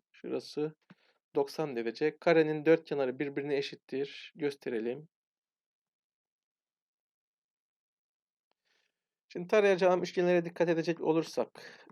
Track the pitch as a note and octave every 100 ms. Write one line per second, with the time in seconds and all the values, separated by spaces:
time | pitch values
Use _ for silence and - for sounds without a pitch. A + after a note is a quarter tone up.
0 | _ _ B2 C3 - - D3+ - _ -
1 | _ _ _ D3 C#3 - D#3 A#2 A#2 A2+
2 | D3+ D3+ F3 E3 D#3 D#3 D3+ E3 - C#3+
3 | B2+ C3 C#3+ C#3+ C#3+ C#3 C#3 - - C3+
4 | C#3 - - - D3 - C3 A#2 A#2 C3+
5 | D#3+ _ _ _ _ _ _ _ _ _
6 | _ _ _ _ _ _ _ _ _ _
7 | _ _ _ _ _ _ _ _ _ _
8 | _ _ _ _ _ _ _ _ _ _
9 | _ _ - - F3 G#3+ G3+ F#3 F#3 F3+
10 | F3+ - F3 F3 E3+ - E3+ E3 E3 E3
11 | D#3 D#3+ D#3 - A2 - - - -